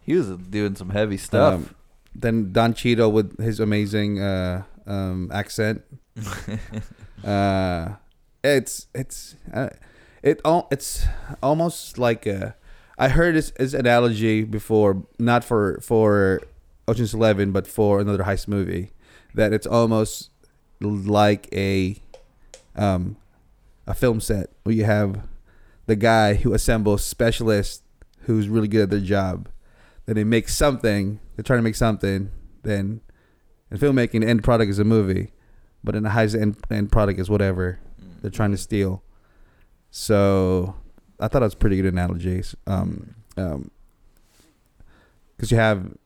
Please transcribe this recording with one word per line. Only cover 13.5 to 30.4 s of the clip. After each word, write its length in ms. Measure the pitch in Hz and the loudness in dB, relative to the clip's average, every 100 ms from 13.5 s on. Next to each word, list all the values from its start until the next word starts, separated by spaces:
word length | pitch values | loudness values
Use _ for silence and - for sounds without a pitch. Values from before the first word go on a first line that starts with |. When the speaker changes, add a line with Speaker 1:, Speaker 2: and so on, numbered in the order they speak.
Speaker 2:
this 220 | - 131 | -4 -4
analogy 720 | 135 120 120 120 110 110 110 | 0 4 4 4 2 2 0
before, 600 | 110 107 - 110 104 95 85 _ | 0 -6 0 4 4 2 -4 _
not 240 | 117 120 | 2 2
for, 360 | - 113 101 - | 2 0 0 -2
for 600 | - 113 110 101 95 92 - - _ _ - | 0 2 4 4 4 0 -4 -20 _ _ -4
Ocean's 280 | 110 113 | -2 0
Eleven, 380 | 107 113 101 101 | 2 2 4 2
but 140 | 95 92 | 0 -4
for 340 | - 104 101 | 0 2 2
another 220 | 101 101 | 2 -2
heist 240 | 95 98 - | -2 -4 -2
movie, 440 | 101 90 87 98 - _ - _ | -4 -2 -4 -8 -14 _ -20 _
that 180 | - 107 | 0 2
it's 140 | 107 - | 0 0
almost 640 | 117 117 110 110 - - _ _ _ _ _ | 2 2 2 0 -4 -16 _ _ _ _ _
like 680 | 104 104 98 104 104 104 - | -4 -4 0 4 4 2 -2
a, 440 | - 98 95 92 104 - - - _ - - _ - | -4 0 0 0 -4 -14 -20 -20 _ -20 -20 _ -2
um, 400 | 101 92 90 104 _ _ _ _ _ _ - | 0 0 -4 -8 _ _ _ _ _ _ -10
a 80 | |
film 260 | - 127 110 | 0 0 0
set 300 | - 107 - _ | -2 -4 -4 _
where 120 | - | -2
you 100 | 110 | 0
have 420 | 107 104 101 101 - - _ _ - _ - | 2 2 0 -4 -10 -16 _ _ -20 _ -2
the 100 | 110 | 2
guy 380 | 113 113 107 | 4 4 4
who 180 | 104 123 | 2 2
assembles 520 | 110 - 113 104 101 | 0 2 2 2 0
specialists 800 | - - 117 113 113 104 98 - _ _ - _ | -2 0 0 0 0 0 0 -8 _ _ -20 _
who's 260 | - 113 104 | -2 0 2
really 200 | 110 107 | 0 2
good 140 | 110 | 2
at 80 | 101 | 2
their 100 | 101 | 0
job. 480 | 95 101 95 92 92 - - _ - - - | 0 0 0 -4 -10 -16 -20 _ -20 -18 -4
Then 100 | 107 | -2
they 80 | |
make 240 | 107 117 | 2 2